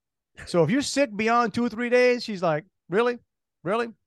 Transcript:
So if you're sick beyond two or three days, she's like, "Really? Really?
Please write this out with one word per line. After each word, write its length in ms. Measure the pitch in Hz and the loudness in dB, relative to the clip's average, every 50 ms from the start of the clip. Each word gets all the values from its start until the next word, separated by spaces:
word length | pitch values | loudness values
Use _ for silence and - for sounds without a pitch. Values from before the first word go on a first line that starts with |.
| _ _ _ _ _ _ _ - - | _ _ _ _ _ _ _ -20 -10
So 160 | - - 175 165 | -2 2 2 2
if 60 | 147 | 4
you're 120 | 202 277 277 | 2 0 -2
sick 320 | - - 269 285 269 208 | -2 0 0 0 0 -2
beyond 380 | 190 220 220 233 240 240 233 - | -2 0 2 2 2 2 0 -2
two 100 | - 240 | -2 -2
or 40 | 240 | -2
three 200 | 233 214 240 240 | -2 -4 -2 0
days, 360 | 240 247 247 247 247 247 - | 2 4 4 4 2 0 -2
she's 180 | - 214 185 175 | -6 -6 -2 0
like, 220 | 175 156 151 - _ _ _ _ - | 0 0 -2 -4 _ _ _ _ -4
"Really? 300 | 165 202 240 247 240 240 - _ _ _ _ _ _ _ - | -2 0 0 0 -2 -4 -10 _ _ _ _ _ _ _ -6
Really? 260 | 156 202 233 240 233 214 _ _ | -4 -2 -2 -4 -6 -8 _ _